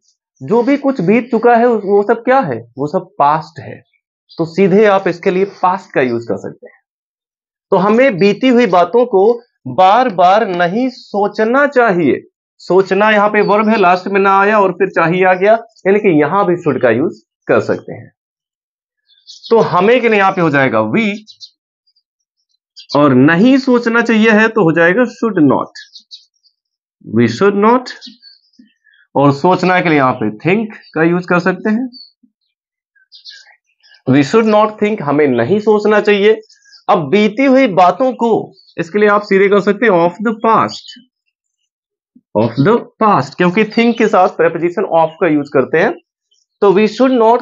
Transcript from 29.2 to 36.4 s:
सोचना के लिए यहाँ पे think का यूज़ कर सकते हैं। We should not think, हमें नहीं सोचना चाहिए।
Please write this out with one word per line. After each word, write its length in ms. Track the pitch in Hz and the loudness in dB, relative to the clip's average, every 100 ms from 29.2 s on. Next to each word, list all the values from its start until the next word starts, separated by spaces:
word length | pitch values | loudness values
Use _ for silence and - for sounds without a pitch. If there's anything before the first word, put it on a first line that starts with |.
| 143 | 0
सोचना 480 | 139 180 180 180 180 | 2 0 0 0 0
के 80 | 175 | 0
लिए 100 | 151 | 0
यहाँ 140 | 131 | 0
पे 180 | 120 107 | -2 -6
think 360 | 107 156 202 214 - - | -6 -2 -2 -4 -12 -12
का 80 | - | -2
यूज़ 240 | 165 175 180 | -2 -2 -2
कर 120 | 180 | -2
सकते 320 | 180 185 220 | -2 -4 -2
हैं। 200 | 214 262 - - _ _ _ _ _ _ _ _ _ _ - - - - _ _ _ _ _ - | -4 -4 -12 -20 _ _ _ _ _ _ _ _ _ _ -20 -20 -20 -20 _ _ _ _ _ -2
We 120 | 131 | 0
should 320 | 143 226 220 | 2 0 2
not 280 | 208 214 214 | 2 0 -2
think, 200 | 208 208 | -4 -4
हमें 260 | 143 143 151 | -4 0 0
नहीं 300 | 120 117 202 | 0 0 -2
सोचना 420 | 208 214 208 208 | 0 0 2 0
चाहिए। 400 | 208 208 208 220 | 2 2 2 0